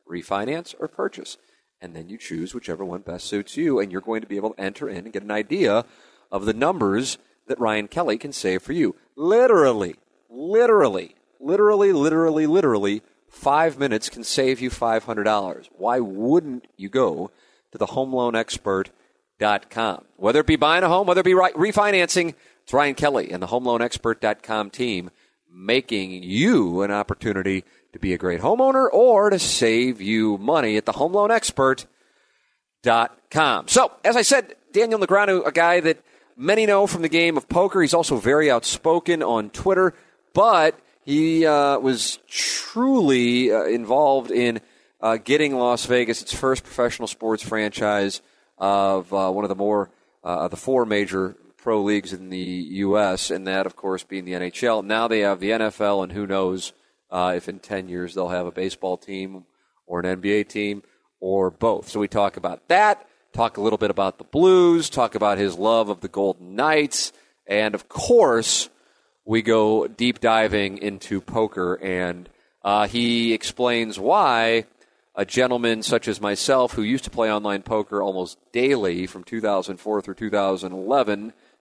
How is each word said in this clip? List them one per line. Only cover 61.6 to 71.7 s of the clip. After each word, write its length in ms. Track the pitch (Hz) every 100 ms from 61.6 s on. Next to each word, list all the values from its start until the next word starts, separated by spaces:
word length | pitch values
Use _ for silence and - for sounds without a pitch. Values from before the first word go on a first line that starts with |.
| 117 98 -
So 100 | 107
we 80 | 101
talk 300 | 107 101 -
about 280 | 90 90 -
that, 380 | 175 214 208 - _ _
talk 240 | - 117 -
a 20 |
little 160 | 104 104
bit 140 | 104
about 260 | 98 95 -
the 80 |
Blues, 640 | - 139 185 185 175 170 156
talk 260 | - 117
about 220 | 110 104 98
his 220 | 101 85
love 320 | 104 113 107
of 100 | 95
the 80 | 98
Golden 480 | - 98 92 90 98
Knights, 560 | 147 156 147 - - - _ _ -
and, 280 | 101 107
of 160 | 101 -
course, 800 | - - 240 175 113 113 - - _ _ _ _ _ -
we 140 | 113
go 460 | 107 113 107 110 82
deep 320 | - 120 113
diving 560 | 117 113 110 104 98 98
into 420 | 104 98 - 98
poker, 580 | - 113 110 98 90